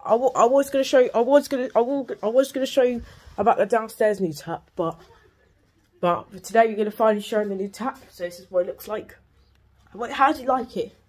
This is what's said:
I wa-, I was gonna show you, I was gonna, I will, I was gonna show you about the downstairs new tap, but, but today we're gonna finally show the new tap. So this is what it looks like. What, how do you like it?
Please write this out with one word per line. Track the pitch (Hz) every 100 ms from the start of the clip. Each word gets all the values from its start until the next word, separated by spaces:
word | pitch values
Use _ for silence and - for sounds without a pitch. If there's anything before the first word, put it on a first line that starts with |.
I | - 226
wa-, | 262 202
I | 226
was | 277 277
gonna | 269
show | 269 277
you, | 254 220
I |
was | 233 285 277
gonna, | 269 254
I | 214
will, | 240 277 247 196
I | 208
was | 240 269
gonna | 269 262
show | -
you | 254 240 - - - -
about | 208 -
the | 202
downstairs | 226 220 - 214 202
new | 185
tap, | 151 - 170 _ -
but, | 165 160 - _ _ _ _ _ _ _ _ _
but | 175 175 - 190
today | - 226 226
we're | 214
gonna | 208
finally | 208 220 208
show | 208 214 208
the | 196
new | 196
tap. | - 240 - -
So | - 175
this | 175
is | 185
what | 185 175
it |
looks | 170 -
like. | 214 - - _ _ _ _ _ _ _
What, | 190 233
how | 269 277
do | 302
you | 254
like | 254 233 196
it? | - -